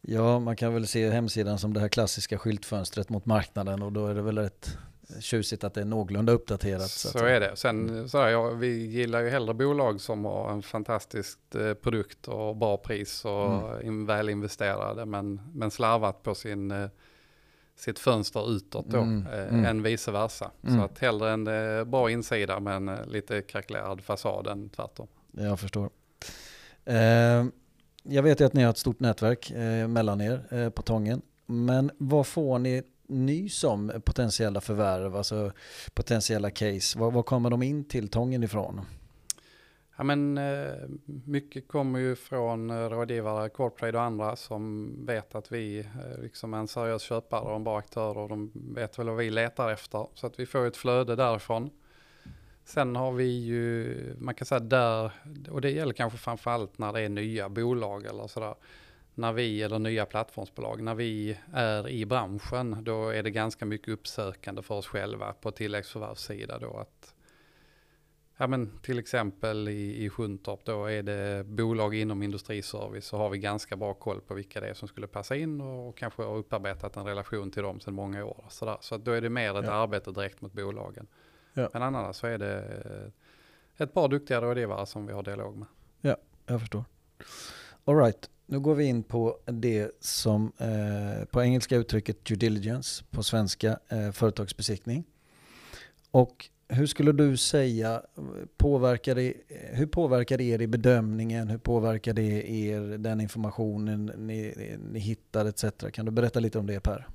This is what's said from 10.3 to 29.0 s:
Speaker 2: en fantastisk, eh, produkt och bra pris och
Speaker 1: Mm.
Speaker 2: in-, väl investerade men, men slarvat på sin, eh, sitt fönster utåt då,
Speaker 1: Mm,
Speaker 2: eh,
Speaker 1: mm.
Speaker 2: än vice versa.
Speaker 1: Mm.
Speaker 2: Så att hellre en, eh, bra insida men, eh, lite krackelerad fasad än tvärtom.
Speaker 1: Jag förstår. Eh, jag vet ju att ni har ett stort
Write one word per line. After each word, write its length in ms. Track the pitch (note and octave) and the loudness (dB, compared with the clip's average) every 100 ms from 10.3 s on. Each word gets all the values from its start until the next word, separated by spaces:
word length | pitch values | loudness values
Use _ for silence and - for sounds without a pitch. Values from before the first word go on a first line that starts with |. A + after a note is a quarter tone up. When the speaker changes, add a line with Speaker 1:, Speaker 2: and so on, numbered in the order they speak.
| G2 G#2 | -2 -2
Speaker 2:
en 100 | G#2 | -4
fantastisk, 760 | G2+ A2+ G#2+ A2 - A#2 F#2+ - _ | -4 -6 -2 -2 -2 -8 -8 -10 _
eh, 200 | - G#2+ | -2 -2
produkt 540 | G#2 - A2+ G2+ - - | 0 0 0 -2 -8 -8
och 280 | A2 A2 A2 | -4 -4 0
bra 200 | A2 G2+ | 2 2
pris 480 | - G#2+ G2+ - | 0 -4 -4 -6
och 480 | A2+ G2+ G2+ G#2+ G#2+ | -4 0 2 2 0
Speaker 1:
Mm. 120 | A2+ A2+ | -6 -4
Speaker 2:
in-, 200 | G#2+ G#2+ | -4 0
väl 220 | G#2 G#2+ | 0 0
investerade 760 | G#2 G#2 - G#2 G2+ G2+ G#2+ | 0 -4 -2 -2 0 -2 -4
men, 360 | A2+ G2+ G2+ G2+ A2+ | -4 -4 -4 -6 -8
men 160 | D#3+ A2 | -4 -4
slarvat 520 | - A#2 A#2 G#2+ F#2+ | 2 4 4 2 -2
på 120 | - | -4
sin, 360 | G2+ A2 G2+ G2 | -6 -6 -4 -4
eh, 180 | G2+ G2 - _ _ _ _ _ _ _ _ | -4 -6 -10 _ _ _ _ _ _ _ _
sitt 220 | - A2 | -8 0
fönster 520 | - A#2 G#2 - G#2+ | 4 4 2 -2 0
utåt 360 | A2 - - - | -2 -2 -8 0
då, 100 | B2+ | 2
Speaker 1:
Mm, 280 | A2+ G#2+ G2 | 2 2 -2
Speaker 2:
eh, 220 | G#2+ G2 | -4 2
Speaker 1:
mm. 160 | A#2 | 4
Speaker 2:
än 180 | A2+ A2 | 6 4
vice 280 | A2 A2 - | 2 0 0
versa. 400 | G2+ A2+ - G2 - | 0 -2 -2 -12 -8
Speaker 1:
Mm. 160 | - B2 | 2 4
Speaker 2:
Så 60 | |
att 140 | G2+ - | 4 2
hellre 320 | C3 G#2+ A2 | 0 2 2
en, 160 | A2 G#2+ | 0 0
eh, 380 | A2 A2 A2 | 0 0 -2
bra 260 | A2+ C3 A#2+ | 0 4 4
insida 500 | A#2 A2 A2+ G2+ G2 | 2 0 0 2 0
men, 280 | G2+ G2 G2 | 0 -2 -2
eh, 180 | G2 A2+ | -4 -4
lite 360 | G#2+ - G#2+ | -6 -2 -4
krackelerad 580 | F#2+ G#2 F#2+ G#2 G2 F#2+ | -4 -8 -6 -6 -4 -6
fasad 460 | F#2+ G2+ A2+ G2 G2+ | -4 -2 -2 -2 -4
än 220 | G2+ G#2 | -6 -8
tvärtom. 400 | - G#2 - A#2 _ _ | -8 -10 -10 -16 _ _
Speaker 1:
Jag 280 | - G#2 G2 | -4 -2 -2
förstår. 300 | G2 G#2+ G2+ _ _ _ - - - - - - | -2 -2 -4 _ _ _ -16 -16 -18 -20 -20 -16
Eh, 640 | - A#2 A2+ A#2 A#2 A#2+ B2 - _ _ _ - - | 0 6 8 8 8 6 4 -2 _ _ _ -18 0
jag 120 | C#3 | 6
vet 180 | C#3+ C#3 | 8 8
ju 40 | |
att 80 | C#3 | 8
ni 100 | C#3 | 8
har 80 | A#2+ | 6
ett 80 | A2+ | 6
stort 220 | - A#2 | 0 2